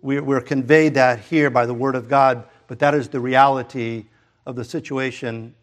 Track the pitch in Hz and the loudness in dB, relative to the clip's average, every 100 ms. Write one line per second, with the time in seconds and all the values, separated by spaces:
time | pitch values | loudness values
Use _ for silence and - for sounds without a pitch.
0 | 135 139 139 135 127 139 123 151 156 139 | -4 -4 0 -2 0 -4 4 4 6 4
1 | 127 117 101 160 147 127 120 120 135 131 | 2 2 -2 0 2 2 0 -2 -2 -4
2 | 117 139 135 123 110 _ _ 120 143 147 | -2 2 2 0 -8 _ _ -2 0 0
3 | 120 139 123 131 139 135 123 135 113 117 | -2 -6 -2 4 4 4 -4 -8 -6 -8
4 | 107 _ _ _ - 123 117 160 - 135 | -12 _ _ _ -14 -12 -8 -10 -8 -6
5 | 131 123 127 113 113 _ | -6 -6 -10 -10 -12 _